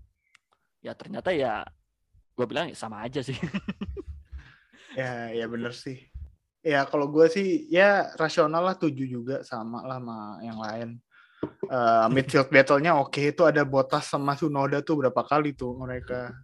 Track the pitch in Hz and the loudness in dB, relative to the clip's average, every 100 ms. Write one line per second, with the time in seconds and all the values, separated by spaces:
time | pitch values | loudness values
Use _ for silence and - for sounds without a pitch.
0 | - _ _ _ _ _ _ _ 117 113 | -18 _ _ _ _ _ _ _ -16 -14
1 | - - 185 165 127 101 - - _ _ | -12 -6 -2 -2 -2 -4 -10 -16 _ _
2 | _ _ _ - 120 127 165 - 113 107 | _ _ _ -6 -4 -4 -6 -8 -12 -10
3 | 120 139 127 131 160 196 - - - - | -8 -6 -6 -6 -6 -8 -10 -12 -12 -12
4 | - 73 - - - _ _ _ - - | -14 -16 -16 -18 -18 _ _ _ -14 -8
5 | 127 120 117 117 113 117 120 120 139 131 | -6 -6 -6 -6 -6 -6 -6 -8 -12 -14
6 | _ - - _ _ _ 165 143 139 151 | _ -18 -18 _ _ _ 0 0 2 0
7 | 143 151 165 196 196 156 - 175 202 196 | 2 6 6 6 0 0 2 6 6 6
8 | - - 156 175 151 165 185 190 160 131 | 0 -2 0 2 2 2 0 0 -2 -2
9 | 131 123 120 139 131 117 113 117 131 127 | -6 -6 -6 -8 -8 -10 -8 -10 -10 -10
10 | 120 113 104 90 113 110 107 110 117 120 | -10 -10 -12 -12 -12 -10 -8 -8 -10 -12
11 | _ _ _ _ - - - 131 117 113 | _ _ _ _ -12 -10 -4 2 4 6
12 | 113 131 131 151 135 139 135 139 165 151 | 6 2 4 4 6 6 8 6 4 2
13 | 135 143 143 147 160 151 139 135 131 151 | 0 0 0 4 4 4 2 2 2 0
14 | - 147 139 143 160 143 139 139 147 151 | -2 -2 -2 -2 -2 0 0 -2 -2 0
15 | 131 123 120 147 147 131 123 127 127 127 | 0 0 0 0 0 -4 -8 -8 -10 -10
16 | 120 123 123 123 | -8 -8 -10 -14